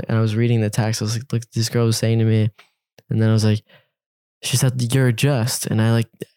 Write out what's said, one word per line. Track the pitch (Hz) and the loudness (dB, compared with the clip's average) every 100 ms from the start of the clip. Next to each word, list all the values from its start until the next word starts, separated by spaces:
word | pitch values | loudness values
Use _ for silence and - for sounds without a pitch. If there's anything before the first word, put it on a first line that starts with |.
| - | 0
and | 113 | 0
I | |
was | 110 107 | 0 0
reading | 120 117 | 0 0
the | 104 | 0
text. | - 107 110 | 0 -2 -2
I | 107 | -4
was | 113 | -6
like, | 131 | -6
"Look, | 117 - | -8 -4
this | 117 113 | -4 -2
girl | 120 117 | 0 0
was | 110 | 0
saying | 113 113 | 0 2
to | 110 | 2
me," | 110 107 - _ _ _ _ - | 2 0 -4 _ _ _ _ -6
and | 113 | 0
then | 110 | 2
I | |
was | 110 107 | 2 2
like, | 104 - - _ _ _ _ _ _ | 0 -4 -20 _ _ _ _ _ _
she | - 127 | -4 0
said, | 131 127 117 | 0 0 0
"You're | 135 127 | 2 2
just," | 113 139 131 120 - - | 2 0 2 -2 -4 -2
and | 107 | 0
I, | 113 | 2
like, | 117 113 _ - | 2 -2 _ -18